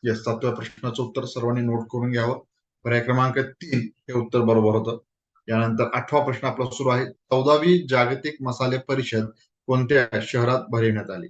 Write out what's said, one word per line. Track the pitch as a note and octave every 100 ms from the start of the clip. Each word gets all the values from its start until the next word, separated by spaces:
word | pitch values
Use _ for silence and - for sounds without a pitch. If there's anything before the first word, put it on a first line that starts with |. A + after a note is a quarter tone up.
येस, | A#2+ A2
सातव्या | - A2+ B2+
प्रश्नाचं | A2+ A2+ - B2 A2+
उत्तर | A#2+ -
सर्वांनी | B2+ - A#2+ B2
नोट | A#2+ A#2 A2+
करून | B2 B2
घ्यावं. | A#2+ A#2 B2+ - _ _ _
पर्याय | A#2 A#2+
क्रमांक | A#2+ B2+ B2+ B2
तीन | - - E3+ B2+
हे | A2+ _ -
उत्तर | B2 A#2 B2
बरोबर | A2+ A2+ G#2+ A2
होतं. | - A#2 _ _ _ _ -
यानंतर | A2+ A2+ A2 A#2+
आठवा | B2 A#2+ D3
प्रश्न | C3+ A#2 C3+
आपला | A2+ B2+
सुरू | - C3
आहे. | B2 C3
चौदावी | - _ C3 C3+ D3+ E3 F3+ C#3+
जागतिक | B2+ B2 C3+ D3+ D3
मसाले | C3 B2 B2+ B2+
परिषद | - C3 B2 A2 A2 - _ _ -
कोणत्या | B2+ B2 C#3+ A#2+ A2
शहरात | A2 B2 A#2+ B2+ -
भरविण्यात | A#2 A2+ G#2+ G2
आली? | F#2 F2